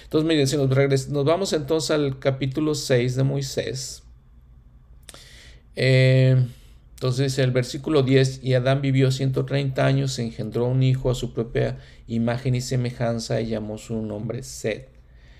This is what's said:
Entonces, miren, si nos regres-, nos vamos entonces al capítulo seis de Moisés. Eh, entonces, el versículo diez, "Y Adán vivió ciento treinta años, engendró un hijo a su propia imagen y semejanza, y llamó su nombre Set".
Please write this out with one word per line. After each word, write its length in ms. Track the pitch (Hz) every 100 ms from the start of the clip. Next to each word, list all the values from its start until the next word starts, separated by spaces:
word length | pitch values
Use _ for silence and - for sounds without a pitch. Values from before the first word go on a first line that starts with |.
Entonces, 240 | - 156 160
miren, 180 | 156 135
si 120 | 151
nos 100 | 135
regres-, 400 | 131 139 135 131
nos 160 | 143
vamos 300 | 139 170 196
entonces 380 | 165 135 160 156
al 260 | 156 143 135
capítulo 560 | 143 131 131 131 151
seis 420 | 143 - 127 123 123
de 60 |
Moisés. 800 | 135 139 135 - - 127 - - - - - - - - - - - - - - - - - - - -
Eh, 680 | 131 131 131 131 131 131 120 - - - - -
entonces, 420 | 127 123 139 131
el 140 | 127
versículo 500 | 123 123 147 156 156
diez, 420 | 127 135 131 -
"Y 80 | 131
Adán 300 | 127 123 139
vivió 280 | 139 131 131
ciento 340 | 131 135 135 135
treinta 400 | 143 139 131 135
años, 320 | 135 139 131
engendró 480 | 117 - 107 113 120
un 160 | 131
hijo 280 | 131 131 127
a 40 |
su 180 | 123 117
propia 460 | - 113 127 120 127 - - -
imagen 480 | 117 117 120 131
y 60 | 123
semejanza, 800 | 123 131 123 123 117 117 113 120
y 60 | 113
llamó 320 | 110 104 107
su 240 | - 113
nombre 400 | 110 104 107 117
Set". 480 | 131 - 113 104 - - - - -